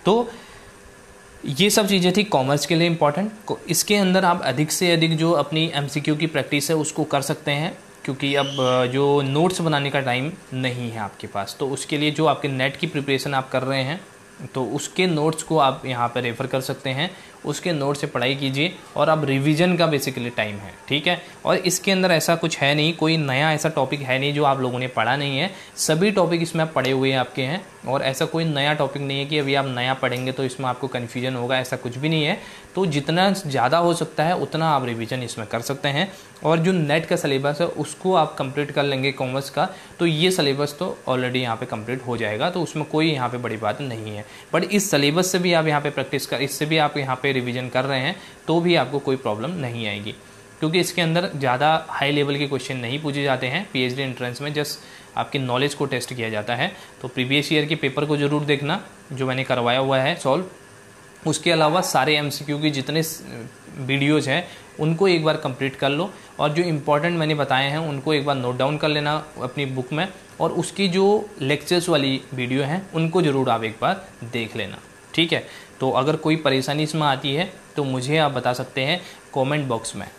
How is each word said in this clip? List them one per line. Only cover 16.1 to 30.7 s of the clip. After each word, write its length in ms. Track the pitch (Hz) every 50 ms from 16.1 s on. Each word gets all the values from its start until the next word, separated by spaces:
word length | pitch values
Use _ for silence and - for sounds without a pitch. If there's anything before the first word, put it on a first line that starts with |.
| - 127
refer 260 | 120 120 113 - 131
कर 140 | 127 - 131
सकते 300 | 123 - 110 - - 135
हैं, 200 | 127 135 160 185 - - - - - - -
उसके 280 | 151 143 - - 185
नोट 240 | 170 147 139 139 143
से 100 | 139 -
पढ़ाई 280 | 143 - 127 120 127 139
कीजिए 400 | 139 143 135 131 139 151 180 180 - - - -
और 120 | - 143 156
अब 160 | 160 156 147
revision 520 | 135 135 135 139 151 151 147 180 180 180
का 140 | 165 170 160
basically 460 | 151 139 - 139 127 127 120 120 117
time 200 | - 107 107 104
है, 180 | 98 101 95 - - - -
ठीक 180 | 131 147 147
है। 160 | 180 175 - - - - - -
और 120 | - 175
इसके 360 | - - 180 165 - - 196
अंदर 180 | 190 185 185 180
ऐसा 260 | 170 156 - - 170
कुछ 220 | 165 170 160 - -
है 160 | 143 139 147
नहीं, 200 | 151 151 160 165
कोई 220 | 160 156 156 165
नया 360 | 165 151 139 127 135 151 160
ऐसा 160 | 156 147 - 160
topic 320 | 151 147 135 127 156 143
है 180 | 143 127 127 131
नहीं 160 | 139 143 143
जो 100 | 147 147
आप 160 | 139 135 131
लोगों 180 | 127 127 123 123
ने 80 | 127
पढ़ा 300 | 123 - 117 110 113 131
नहीं 220 | 147 143 139 135 135
है, 120 | 160 196 190 - - - -
सभी 340 | - - - 156 160 190 214
टॉपिक 320 | 202 202 175 165 170 165
इसमें 300 | 165 160 - 160 160 156
पढ़े 180 | 160 143 127 127
हुए 200 | 135 131 135 135
हैं 80 | 135 131
आपके 240 | 135 135 - 143
हैं, 240 | 131 127 160 196 - - - - - 123
और 140 | 127 139
ऐसा 220 | 127 131 135 - 165
कोई 200 | 160 - 165 165
नया 300 | 160 147 139 139 147 151
topic 280 | 151 147 135 - 143
नहीं 160 | 143 139 135 139
है 60 | 139
कि 140 | 143 156 151
अभी 160 | 143 135 139
आप 120 | 139 135 135
नया 260 | 127 120 123 127 135
पढ़ेंगे 380 | 131 - 127 123 123 127 131
तो 120 | 127 135 135
इसमें 240 | 127 - - 135
आपको 200 | 127